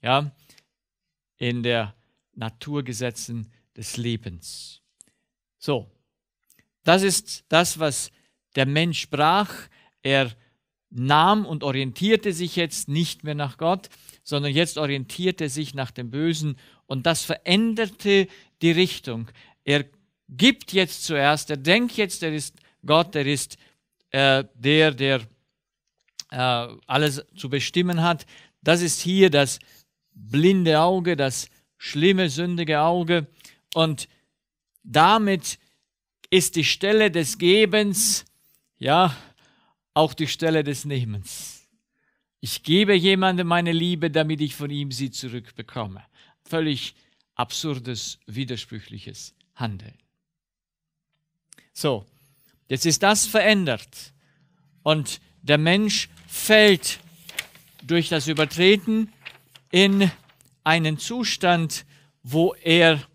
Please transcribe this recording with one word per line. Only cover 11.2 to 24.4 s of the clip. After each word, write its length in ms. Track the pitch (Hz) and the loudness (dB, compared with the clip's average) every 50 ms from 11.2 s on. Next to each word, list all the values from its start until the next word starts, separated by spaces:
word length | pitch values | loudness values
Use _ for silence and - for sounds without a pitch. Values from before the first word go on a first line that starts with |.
| 160 185 208 214 208 | 4 4 2 2 0
und 180 | 139 156 147 147 | -4 -6 -6 -4
orientierte 680 | 143 131 131 135 131 113 - 170 208 220 214 - 208 180 | -4 -4 -2 -4 -6 -6 -4 0 0 0 2 0 -4 -6
sich 240 | 160 180 170 - | -4 -6 -6 -4
jetzt 320 | 175 170 156 - - - - | -4 -4 -4 -4 -10 -8 -6
nicht 360 | 139 156 170 156 - _ - | -2 -2 -2 -2 -4 _ -10
mehr 100 | 151 151 | -10 -8
nach 220 | 147 147 139 123 | -6 -6 -8 -8
Gott, 320 | _ 160 165 185 190 196 - - _ _ - - _ _ | _ -2 -2 -2 -2 -4 -16 -20 _ _ -20 -20 _ _
sondern 300 | - 151 143 143 143 135 | -6 -4 -4 -2 0 0
jetzt 260 | 151 170 165 - 156 | 0 0 0 -2 -4
orientierte 640 | 156 143 139 139 127 - - - 180 180 180 - 165 | -4 -4 -4 -6 -8 -10 -10 -4 -4 -4 -2 -2 -6
er 60 | 147 | -6
sich 240 | 127 147 156 135 135 | -6 -8 -10 -8 -8
nach 160 | 139 131 117 | -10 -10 -10
dem 200 | - - 123 117 | -10 -12 -14 -10
Bösen. 460 | 113 139 156 165 165 151 156 151 139 - _ _ _ _ _ | -6 -4 -2 -2 -2 -2 -4 -6 -6 -8 _ _ _ _ _
Und 200 | _ 135 135 120 | _ -8 -2 -2
das 180 | 170 165 - - | -2 -2 -2 -4
veränderte 1040 | - 240 - _ - 175 196 226 226 220 214 226 196 208 _ - 208 196 196 190 185 - - - _ _ _ | -6 -8 -8 _ 0 0 2 2 0 -2 -4 -4 -6 -6 _ -2 2 2 2 2 0 -4 -20 -20 _ _ _
die 100 | - 165 | 0 2
Richtung. 580 | 165 165 185 180 - - _ - 120 113 117 110 - _ - _ _ _ _ | 4 4 2 0 -2 -8 _ -10 -8 -8 -10 -12 -16 _ -20 _ _ _ _
Er 200 | - 143 147 139 - _ _ _ _ _ _ _ _ | 0 0 0 0 -4 _ _ _ _ _ _ _ _
gibt 440 | - 123 165 254 262 - - - - | -4 2 4 4 4 2 -6 -4 0
jetzt 320 | 190 185 160 - - - | 0 0 0 -2 -10 -6
zuerst, 460 | - 165 143 139 143 151 151 - - | -4 -2 2 2 2 2 0 -2 -8
er 60 | 156 | -8
denkt 400 | 143 131 156 180 226 247 240 - | -4 2 2 2 2 2 -2 -2
jetzt, 260 | - 214 190 - - - | -4 -4 -4 -4 -6 -6
er 120 | 160 156 | -6 -4
ist 220 | 151 139 - _ _ _ _ _ _ - | -6 -8 -10 _ _ _ _ _ _ -2
Gott, 300 | 139 147 160 175 175 - | 2 2 2 2 0 -2
er 100 | 156 139 | -4 -2
ist, 300 | 135 143 131 - - - _ _ _ _ _ _ _ _ _ _ _ | -2 -2 -4 -4 -10 -14 _ _ _ _ _ _ _ _ _ _ _
äh, 340 | - 135 139 139 135 135 | -2 2 2 4 4 2